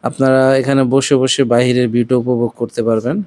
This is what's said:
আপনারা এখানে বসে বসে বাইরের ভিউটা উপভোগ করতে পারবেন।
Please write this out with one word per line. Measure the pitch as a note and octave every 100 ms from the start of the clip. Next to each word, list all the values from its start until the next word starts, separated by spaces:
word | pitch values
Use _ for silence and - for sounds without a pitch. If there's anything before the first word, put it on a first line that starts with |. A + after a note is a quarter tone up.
আপনারা | B2+ - C3+ C3 C3 C3+
এখানে | C3 C#3
বসে | C3 C3+ - C3+
বসে | C3 -
বাইরের | B2 A#2+ B2+ B2 B2
ভিউটা | A#2 A#2+ B2+
উপভোগ | A#2+ A#2+ A#2+ -
করতে | A#2+ -
পারবেন। | A2+ A2+ A2+ F#3